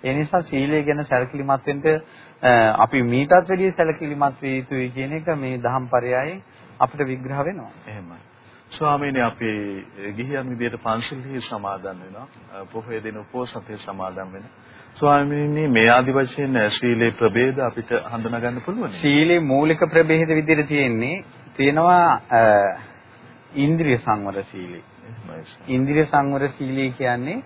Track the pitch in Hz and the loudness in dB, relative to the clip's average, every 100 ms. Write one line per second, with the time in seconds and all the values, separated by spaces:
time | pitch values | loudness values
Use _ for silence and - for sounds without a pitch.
0 | 131 139 151 185 160 139 139 151 147 147 | -4 -4 0 -2 0 -2 0 0 0 -2
1 | 143 127 127 143 139 135 139 143 156 156 | 0 -2 -2 -6 -2 -2 -2 -2 0 0
2 | - - - - 127 120 110 107 110 139 | -4 -20 -20 0 4 6 6 4 4 4
3 | 120 123 143 180 175 185 190 180 165 156 | 2 0 6 4 6 0 0 0 -2 -2
4 | 156 143 143 123 139 131 127 135 127 123 | -6 -2 -2 -2 -4 -4 -4 -6 -6 -6
5 | 135 156 160 156 131 127 120 131 123 123 | -8 -6 -4 -4 -4 -4 -2 -4 0 -2
6 | 123 127 143 190 - - - - 131 147 | 0 -2 -4 -10 -16 -20 -20 -2 -2 0
7 | 139 127 127 139 143 190 113 - - 104 | -6 -4 -6 -4 -4 -6 -14 -20 -18 -16
8 | 87 85 _ _ - - _ - 151 143 | -16 -20 _ _ -20 -20 _ -4 0 0
9 | 143 135 117 - 113 107 101 98 95 98 | 0 0 -2 -2 -4 -4 -6 -10 -14 -14
10 | 101 104 127 139 127 120 120 120 117 110 | -12 -10 -8 -6 -6 -6 -6 -6 -4 -4
11 | 120 135 131 135 - 110 101 95 95 92 | -6 -10 -10 -12 -10 -10 -8 -8 -10 -14
12 | 92 101 131 - - 98 95 113 110 113 | -18 -20 -20 -20 -20 -18 -14 -14 -10 -10
13 | 107 107 104 123 123 117 95 107 - 95 | -10 -12 -12 -10 -10 -12 -14 -16 -12 -10
14 | 95 92 95 95 104 - - - - - | -10 -10 -14 -14 -20 -20 -20 -20 -20 0
15 | 147 143 143 147 147 151 156 117 113 120 | 4 4 2 -2 -2 -2 2 4 6 6
16 | 127 135 131 - 139 127 107 - 123 117 | 4 0 0 -2 -2 0 0 0 0 2
17 | 117 110 113 104 127 135 123 113 110 120 | 0 2 2 4 0 0 -4 -4 -4 -4
18 | - 117 113 120 120 123 147 214 175 185 | -4 -8 -6 -4 -4 -6 -6 -6 -6 -2
19 | 147 143 160 175 151 135 156 160 165 160 | 2 4 4 4 4 2 2 2 4 4
20 | 160 160 160 156 151 151 143 147 135 113 | 4 4 4 0 2 2 2 0 0 0
21 | 120 185 - - - - 139 151 170 180 | -2 -6 -12 -20 -18 0 2 4 6 6
22 | 170 131 - 120 113 104 101 90 - - | 6 2 2 4 6 6 4 -2 -14 -20
23 | - - - - - 139 143 165 156 120 | -20 -20 -20 -20 -12 -2 0 2 2 0
24 | 117 107 101 98 98 95 90 87 - - | 0 -2 -2 -8 -10 -12 -14 -16 -20 -20
25 | - 117 92 80 80 - - 127 135 147 | -20 -18 -16 -16 -16 -18 -4 -2 0 2
26 | 151 147 139 139 139 - 135 131 135 127 | 2 2 2 2 0 -2 -6 -4 -4 -2
27 | 131 120 131 226 | -2 -2 -4 -8